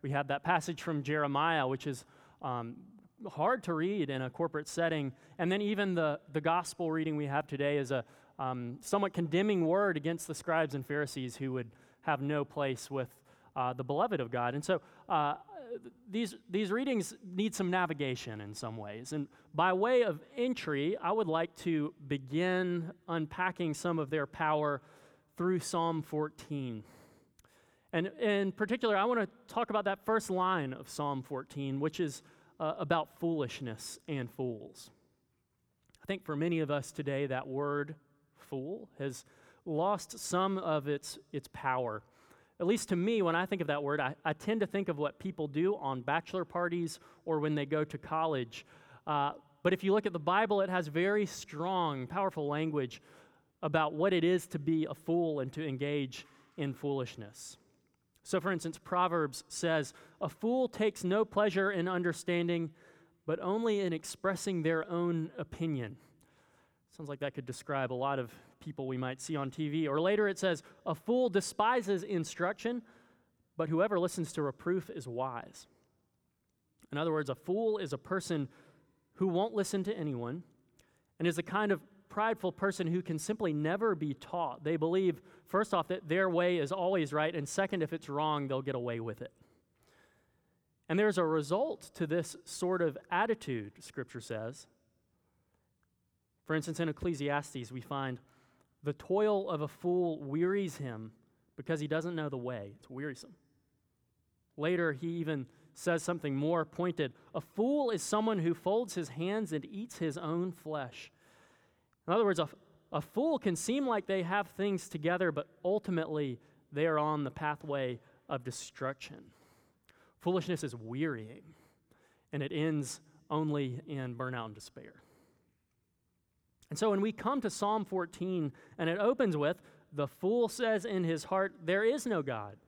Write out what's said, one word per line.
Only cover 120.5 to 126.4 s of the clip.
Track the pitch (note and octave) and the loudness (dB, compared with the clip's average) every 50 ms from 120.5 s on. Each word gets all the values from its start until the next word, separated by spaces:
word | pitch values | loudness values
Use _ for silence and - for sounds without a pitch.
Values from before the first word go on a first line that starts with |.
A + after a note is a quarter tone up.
| F3+ D3+ | -2 -2
is | - C#3 A2 | -2 -6 -6
wearying, | A#2+ A2 A2+ A#2+ C3+ D#3+ D#3+ C#3 A2+ A2 G#2+ B2 - - D3+ D#3+ _ - _ _ _ _ _ _ _ _ _ _ _ _ _ | -8 -10 -8 -4 -2 -2 -2 -2 -4 -8 -12 -14 -18 -20 -20 -20 _ -20 _ _ _ _ _ _ _ _ _ _ _ _ _
and | - C#3+ | -4 -4
it | C#3 C3+ | -2 -2
ends | F3+ D3+ D3+ D#3+ D#3 D3+ C#3 A#2+ - - - _ _ - _ _ | 0 0 2 2 2 0 0 -2 -8 -12 -16 _ _ -20 _ _
only | D3+ D#3 D#3 D3+ D3 D3 C#3 B2+ B2 C3 - | 0 0 2 2 2 0 0 -2 -4 -6 -8
in | - D3+ C#3 C3 B2 A#2+ | -8 -6 -6 -6 -6 -6
burnout | A#2 C3 B2+ B2+ A#2+ A2+ | -4 -4 -4 -4 -4 -6
and | A2 G#2 | -8 -10
despair. | G#2+ - - _ - A#2+ A2 - - - _ - _ - _ _ _ _ _ _ _ _ _ _ _ _ _ _ _ _ _ _ _ _ _ _ _ | -14 -18 -18 _ -18 -18 -18 -20 -20 -20 _ -20 _ -20 _ _ _ _ _ _ _ _ _ _ _ _ _ _ _ _ _ _ _ _ _ _ _